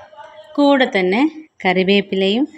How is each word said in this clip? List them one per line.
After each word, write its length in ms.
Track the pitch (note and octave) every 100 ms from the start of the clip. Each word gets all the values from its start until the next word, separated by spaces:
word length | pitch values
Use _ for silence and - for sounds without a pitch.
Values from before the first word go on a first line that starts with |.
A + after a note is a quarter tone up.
| - - - - -
കൂടെ 340 | - C#4+ C#4 B3+ G3
തന്നെ 260 | F#3 G#3 D#4 - - -
കറിവേപ്പിലയും 800 | F#3 F#3 F#3+ G3+ G3+ F#3+ F#3+ A3 D4